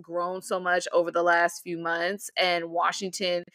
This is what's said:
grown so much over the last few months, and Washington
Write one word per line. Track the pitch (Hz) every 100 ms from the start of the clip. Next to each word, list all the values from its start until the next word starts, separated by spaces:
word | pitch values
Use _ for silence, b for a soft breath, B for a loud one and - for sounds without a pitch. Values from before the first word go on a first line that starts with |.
grown | 165 175 175 185
so | - 185
much | 180 180 -
over | 170 170
the | 170
last | 175 170 185 -
few | 180 165
months, | 165 170 175 202 - -
and | 180 175 165
Washington | 165 170 - 190 - 185 175 175